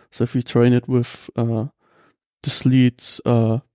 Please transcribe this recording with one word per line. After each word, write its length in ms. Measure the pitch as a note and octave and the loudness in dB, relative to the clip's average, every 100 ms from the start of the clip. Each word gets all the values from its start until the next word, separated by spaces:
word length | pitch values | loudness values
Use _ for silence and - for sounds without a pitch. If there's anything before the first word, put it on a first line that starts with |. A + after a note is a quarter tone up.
| _ | _
So 140 | - A#2+ | -6 -4
if 100 | C3 | -2
you 60 | |
train 320 | A#2+ A#2+ A#2+ | -2 2 4
it 160 | B2 - | 2 2
with, 400 | B2+ A#2+ - - - | -2 -2 -8 -12 -4
uh, 300 | A#2 A2+ C3 - _ _ _ _ _ _ | -2 -2 -6 -10 _ _ _ _ _ _
this 220 | - - C3 | -8 -2 2
lead, 360 | C3 B2 B2 - - - | 4 4 0 -8 -8 -2
uh, 340 | A#2+ A2+ A2+ - | 0 0 -2 -4